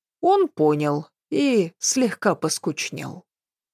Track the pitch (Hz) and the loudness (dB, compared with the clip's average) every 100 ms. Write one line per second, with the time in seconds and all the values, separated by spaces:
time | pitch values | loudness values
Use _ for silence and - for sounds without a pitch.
0 | _ - 339 403 349 - 151 151 147 147 | _ -2 2 2 2 2 2 2 0 -2
1 | 160 _ - 302 285 233 170 - - 254 | -6 _ -6 0 2 2 0 -4 -4 0
2 | 240 - 208 160 156 - - 147 - 160 | 0 0 -2 0 -4 -4 -6 -6 -8 -10
3 | 131 180 _ _ _ _ _ | -12 -14 _ _ _ _ _